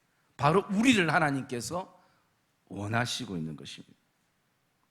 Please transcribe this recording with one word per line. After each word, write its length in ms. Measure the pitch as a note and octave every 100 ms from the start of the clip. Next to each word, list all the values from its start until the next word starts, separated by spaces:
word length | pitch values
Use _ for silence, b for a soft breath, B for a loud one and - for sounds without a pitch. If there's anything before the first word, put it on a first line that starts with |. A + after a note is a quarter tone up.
| _ _ _ -
바로 260 | C#3+ F#3+ F#3+
우리를 420 | G3+ B3+ A3 D#3+
하나님께서 880 | E3 D3+ C#3 A2+ A#2+ A2+ E3+ F#3 - b b b b _ _ -
원하시고 680 | F#2 G#2 A#2 B2 - A2 F2+
있는 180 | D#2+
것입니다. 400 | D2 - - - _ _ _ _ _ _ _ _ _ _